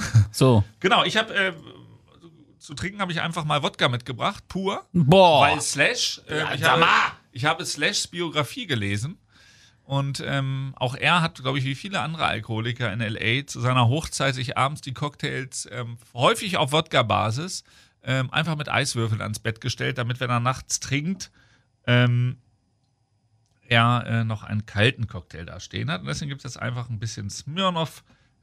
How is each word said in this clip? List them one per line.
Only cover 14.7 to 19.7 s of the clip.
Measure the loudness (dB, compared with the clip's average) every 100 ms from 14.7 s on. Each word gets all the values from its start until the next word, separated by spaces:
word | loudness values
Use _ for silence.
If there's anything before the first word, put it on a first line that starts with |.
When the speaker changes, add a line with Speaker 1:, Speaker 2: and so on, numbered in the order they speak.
| -4
Speaker 2:
die | -10
Cocktails, | -8 -8 -6 -6 -6 -8 -10 -10
ähm, | -10 -10 -12 -12
häufig | 2 2 2 0 0
auf | 2
Wodka-Basis, | 0 2 2 4 2 2 -2 -6 -10 -14 _ _ _
ähm, | -4 -2 0
einfach | -2 -2 -4
mit | -2
Eiswürfeln | -2 0 0 0 -2
ans | -4 -4
Bett | -6 -4
gestellt, | -6